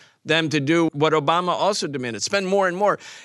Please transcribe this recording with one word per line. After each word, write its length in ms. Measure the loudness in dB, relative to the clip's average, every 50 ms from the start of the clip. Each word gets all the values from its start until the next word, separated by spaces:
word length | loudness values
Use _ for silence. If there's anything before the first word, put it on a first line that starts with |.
| -20 _ _ _ _
them 240 | 0 0 0 0 0
to 100 | -2 -2
do 300 | 0 2 2 2 2 0 0
what 200 | 0 2 2 2
Obama 360 | 2 2 2 0 2 0 0
also 380 | -2 0 0 0 0 -2 -4
demanded, 340 | -6 -6 -6 -6 -6 -6 -6
spend 260 | -6 -2 -2 -2 0
more 200 | 0 0 2 2
and 80 | 0 0
more. 240 | 2 2 2 0 0 -4 -16 -20 -20 -20